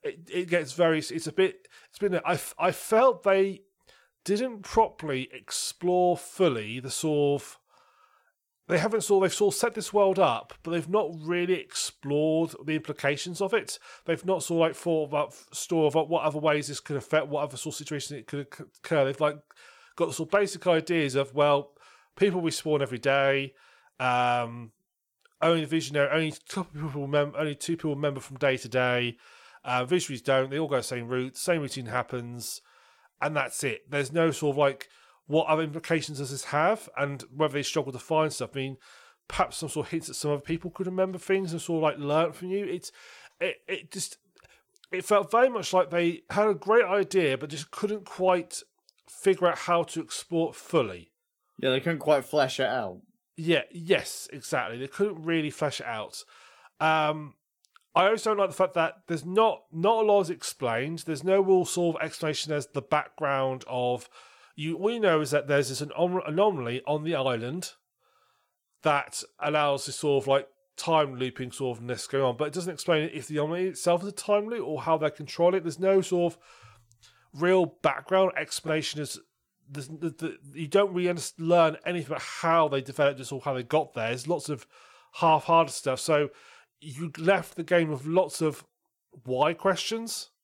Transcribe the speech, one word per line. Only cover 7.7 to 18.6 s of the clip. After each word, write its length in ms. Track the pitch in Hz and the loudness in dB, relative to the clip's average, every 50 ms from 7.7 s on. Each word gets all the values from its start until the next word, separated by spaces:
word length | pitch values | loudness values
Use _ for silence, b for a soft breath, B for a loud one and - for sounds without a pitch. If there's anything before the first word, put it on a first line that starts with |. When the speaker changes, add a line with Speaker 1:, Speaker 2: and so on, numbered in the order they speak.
| b b b b b b b b b b b b b b _ _ _ _ _ _ | b b b b b b b b b b b b b b _ _ _ _ _ _
Speaker 1:
they 100 | 165 165 | 0 0
haven't 240 | 151 214 214 220 | 2 2 0 -2
sort 220 | - - 208 196 190 | 0 2 4 4 4
of, 60 | 180 | 2
they've 60 | - | 2
sort 200 | - 214 202 - | 2 0 0 2
of 40 | - | 2
set 140 | - 233 - | -2 -2 -2
this 180 | - 196 - | -4 -10 -2
world 280 | - 208 202 196 190 170 | 2 4 4 4 6 4
up, 340 | 190 147 117 113 - - - - | 4 4 4 0 -4 -10 -20 -16
but 80 | _ 165 | _ -4
they've 180 | 165 170 160 160 | -4 -4 -4 0
not 220 | 185 214 202 151 170 160 | 0 0 0 0 -6 -10
really 340 | 151 156 175 175 175 175 185 | -6 -4 -2 -2 0 0 0
explored 960 | 165 - - - - - - - _ - 139 143 147 151 160 156 160 165 160 - - - | -2 -2 -8 -8 -6 -6 -6 -8 _ -6 -2 0 2 2 2 2 2 0 -2 -4 -10 -6
the 120 | 147 156 | -4 -4
implications 680 | 156 156 - 147 - - 139 147 139 - 175 175 165 | -4 -4 -6 -10 -2 0 0 0 0 -4 -10 -4 -4
of 100 | 202 185 | -4 0
it. 280 | - 220 - - - - B B B B B | 0 -2 -2 -2 -12 -14 B B B B B
They've 180 | - 165 160 175 | -4 -4 -4 0
not 200 | 175 190 170 139 | -2 -2 -2 0
sort 140 | - 170 165 | -2 2 2
of, 120 | 160 160 | 2 2
like, 60 | 147 | 2
thought 340 | - - 175 165 156 151 143 | -2 -2 0 0 0 0 0
about, 240 | 143 147 147 - - | 0 -2 -2 -2 -4
thought 580 | - - _ - - - - 180 165 156 151 | -16 -20 _ -12 -12 -6 0 2 4 4 4
about 160 | 131 160 156 147 | 4 2 0 2
what 160 | 165 160 123 | 0 0 0
other 140 | 156 143 151 | 0 -2 0
ways 300 | 147 156 151 151 143 131 | 2 2 2 2 0 -4
this 120 | 147 - | -10 -12
could 160 | - - 151 | -8 -6 -6
affect, 320 | 139 120 - - 156 147 147 | -6 -4 2 2 2 2 2
what 160 | 147 147 143 | -2 -2 -4
other 140 | 143 131 123 | -4 -6 -8
sort 160 | - 160 - | -10 -10 -10
of 40 | - | -10
situations 400 | 151 - 156 147 139 - 147 139 | -10 -8 -8 -8 -8 -8 -12 -14
it 80 | 110 - | -14 -10
could 200 | - 143 143 135 | -8 -8 -8 -10
occ-, 300 | - - | -14 -20